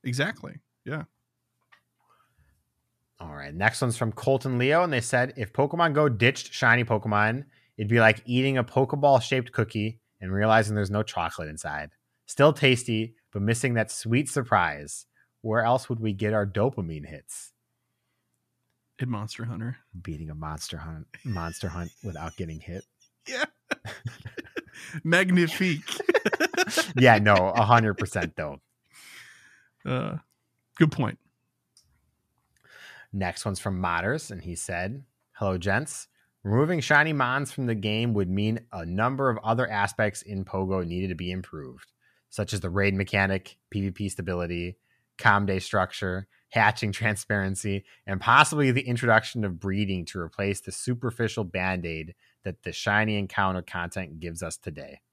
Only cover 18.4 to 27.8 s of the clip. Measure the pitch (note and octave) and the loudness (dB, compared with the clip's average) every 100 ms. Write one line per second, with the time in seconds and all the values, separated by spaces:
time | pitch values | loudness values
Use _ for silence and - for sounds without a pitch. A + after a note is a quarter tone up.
18.4 | _ _ _ _ _ - B2+ G#2+ G#2+ - | _ _ _ _ _ -8 -6 -4 -6 -8
19.4 | A#2 G2+ A2+ B2+ _ F2+ F2 D2+ D#2+ D2+ | -8 -6 -8 -10 _ -16 -10 -10 -10 -8
20.4 | D#2 D#2 - D#2+ D#2+ D#2+ D#2 - - F#2+ | -8 -8 -10 -10 -10 -14 -16 -14 -6 -4
21.4 | E2 E2+ F#2 E2 E2+ _ G#2 D#2 D#2+ - | -6 -6 -8 -6 -10 _ -12 -10 -10 -10
22.4 | F2 D#2+ - E2+ - _ _ _ - B3+ | -10 -10 -12 -14 -14 _ _ _ -12 -6
23.4 | D4+ _ _ - - - - - - - | -6 _ _ -10 -10 -12 -14 -14 -16 -16
24.4 | - - - - - D#3+ D#3+ E3+ F#3+ F3+ | -12 -12 -14 -20 -14 -8 2 2 4 4
25.4 | E3 - F#3 D3+ - - - G#4 - - | 4 2 -2 -2 -6 -6 0 0 0 -2
26.4 | F4+ - F4+ - - B2+ B2 A2 G#2 G2+ | -2 0 0 0 -2 6 8 8 8 6
27.4 | F#2 F#2+ G#2 A#2+ | 6 2 6 6